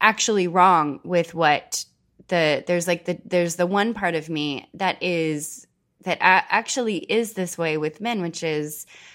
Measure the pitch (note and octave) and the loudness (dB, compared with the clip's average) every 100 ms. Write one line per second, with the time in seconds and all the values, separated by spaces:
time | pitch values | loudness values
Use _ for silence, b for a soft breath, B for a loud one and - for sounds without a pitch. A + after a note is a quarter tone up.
0 | G#3+ G#3+ - G#3 F3+ F3+ F#3+ E3+ D3 C3+ | 2 2 0 2 2 6 6 6 2 -4
1 | - F3 E3 E3 D#3 D3 - - - _ | -2 -2 0 2 2 2 -2 -10 -10 _
2 | _ _ - F3 D#3 C#3+ - F3 F3 F3 | _ _ -4 0 2 0 0 -2 0 -2
3 | - F3 - F3+ E3+ E3 F3 G3+ A3 G#3 | -2 -6 -2 0 0 0 0 0 0 -2
4 | F#3 E3 D3+ D#3 D3 C3+ - E3+ F#3 - | -2 -2 -4 -4 -4 -6 -10 -4 -4 -2
5 | F3+ E3+ D#3+ D3+ D#3 - - _ _ _ | -2 -2 -2 -4 -8 -14 -20 _ _ _
6 | F#3 D#3+ F3+ F#3 - G#3 A3+ C4+ A3+ F3 | -6 2 4 4 4 -2 -2 -2 -2 -2
7 | - A3 A3+ G3 F3 - E3 D#3 D#3 D#3 | -2 -2 -2 -4 -6 -4 -2 -2 -4 -4
8 | A3+ A3 E3+ E3 D#3+ D3+ D3+ - - b | -6 -4 -4 -4 -4 -4 -4 -8 -18 b
9 | b | b